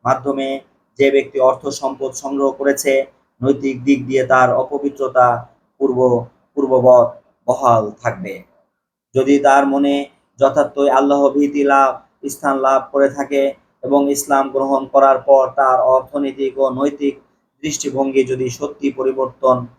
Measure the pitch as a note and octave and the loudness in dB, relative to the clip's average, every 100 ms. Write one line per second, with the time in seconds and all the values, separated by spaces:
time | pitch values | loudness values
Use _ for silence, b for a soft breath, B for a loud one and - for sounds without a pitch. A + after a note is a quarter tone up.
0 | A#2+ C3+ C#3 C3+ C3+ C3+ _ _ _ - | -2 -2 -2 -6 -6 -8 _ _ _ 0
1 | C#3 C#3 C3+ C3+ B2+ C3 C#3+ C#3 C3+ C3+ | 2 2 -2 0 2 0 -8 -6 -8 -6
2 | C3+ B2+ C#3 C#3 C#3 C3 C#3 C#3 C#3+ C3+ | -10 -8 -8 -2 -2 0 -2 0 0 -2
3 | C3+ _ _ _ B2+ C#3 C3+ B2+ C3 C3+ | -2 _ _ _ -2 0 -2 -4 0 0
4 | A#2+ C3 B2+ C3 B2 B2 C3 C#3+ C#3+ C#3 | 0 -2 2 2 2 0 -2 -4 -6 -4
5 | C3 B2+ B2 A#2 A#2+ _ _ _ C3+ B2+ | -2 2 2 0 -8 _ _ _ -2 2
6 | B2+ A#2+ A#2+ _ _ - C3+ B2+ B2+ B2 | 2 0 -4 _ _ -6 0 4 6 6
7 | A#2 - _ _ - B2 C3 A#2 G#2 G#2 | 4 -2 _ _ -6 -2 2 2 0 -6
8 | A#2+ F#2+ F#2+ F#2+ _ _ _ _ _ _ | -8 -8 -12 -14 _ _ _ _ _ _
9 | _ C3 C3 C#3+ C#3+ C#3 C#3 C#3 C#3+ C#3+ | _ -2 2 2 4 4 2 0 0 -2
10 | C#3 _ _ _ C#3 C#3+ C#3+ C#3+ C#3+ C3 | -6 _ _ _ 0 2 -2 0 0 2
11 | C#3+ C#3+ C#3 C#3 C#3+ C#3+ C#3 C#3 C3+ - | 2 2 2 2 0 0 2 4 2 -2
12 | _ _ C#3 - C#3+ C3+ C3+ C3 - C#3+ | _ _ -14 -6 -4 -2 0 0 -2 0
13 | C#3 C#3 C#3 C#3 C#3 - _ _ C#3+ C#3 | 0 0 -4 -2 -2 -6 _ _ -2 0
14 | C#3+ C#3 - C#3 C3+ C3+ C3+ C3+ C3 C#3 | 0 -4 0 -2 0 -4 -2 -4 0 2
15 | C3+ C3 C3+ C3+ B2+ C#3 C3 B2+ B2+ C3 | 4 2 4 4 4 0 0 2 2 0
16 | B2+ D3 C#3 C3+ C3+ C3 C3+ B2+ C#3+ C#3+ | 0 -6 -6 -4 -6 -2 -2 0 -4 -2
17 | C#3+ C#3 _ _ _ _ D3+ C#3+ C#3+ C3 | -6 -6 _ _ _ _ -10 -6 -6 -4
18 | C3+ C3+ B2+ B2+ B2+ - D3 D3 C#3 C3 | -2 -2 -2 -4 -6 -8 -12 -6 -8 -4
19 | C3 C3 C3 - C3 B2 A#2+ | -6 -4 -6 -4 -2 -2 -4